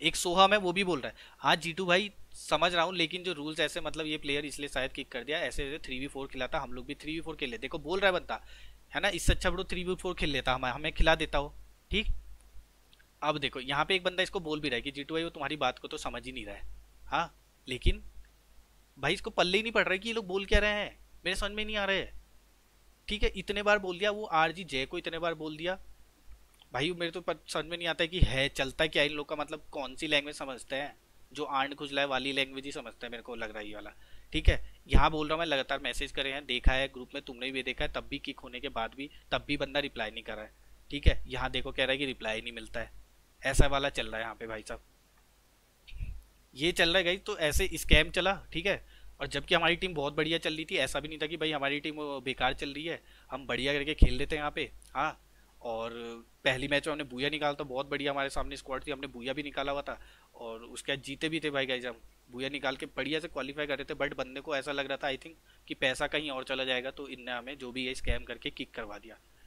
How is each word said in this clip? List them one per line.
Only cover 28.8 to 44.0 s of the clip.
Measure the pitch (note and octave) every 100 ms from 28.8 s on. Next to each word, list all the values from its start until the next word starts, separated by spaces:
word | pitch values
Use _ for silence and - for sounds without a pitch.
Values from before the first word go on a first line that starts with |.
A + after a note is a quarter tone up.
| D#3+
क्या | E3
इन | D3
लोग | D3+ C#3+
का, | D3+
मतलब, | D3 D#3 -
कौन | D3+ C3 C3
सी | D#3
language | D3 C#3+ D3+
समझते | C#3 B2 - C3+
हैं, | C#3+ - _ - -
जो | C#3+ D3
आंट | C#3 C#3 C#3+
खुजलाए | D3 C#3 C#3+
वाली | C3 C3+
language | C3+ C3+ C3+ C#3
ही |
समझते | D3 A#2 - A#2+
हैं, |
मेरे | A#2+
को | A2+ A#2
लग | A2
रहा | G#2+
है | G#2
ये | G#2
वाला। | G#2 - - - -
ठीक | D#3 -
है, | D3+ - - -
यहाँ | C3+ D3+
बोल | D#3 D3+
रहा | D#3+
हूँ |
मैं, | E3+
लगातार | C#3 B2+ C#3
message | C3+ A#2+ C#3
करे | - C3+
हैं, | C3+ C#3
देखा | B2 C#3
है | C3 C3+
group | B2+ B2
में, | C#3
तुमने | C3+ A#2+ C3
भी | C3
देखा | B2+ B2 D3
है, |
तब | C3 A2+
भी | C#3
kick | C#3+ C3+
होने | C3 B2
के | C#3
बाद | A#2+ A2+ C3
भी, | C#3+ - -
तब | C3+ -
भी | C#3+
बंदा | C#3 C#3
reply | C#3+ A#2+ A2
नहीं | A2+
कर | A2+ G#2+
रहा | G#2+
है। | - - - -
ठीक | C#3+ D3
है, | C3 -
यहाँ | B2 C3
देखो, | C3 C3
कह | C3
रहा | C3
है | C3+
कि | C#3
reply | B2 A2 A2
नहीं | A#2+
मिलता | A#2 A2 A#2
है, | A2 - - _ _ _
ऐसा | C3+ C3+ C#3+
वाला | C#3 C#3
चल | C3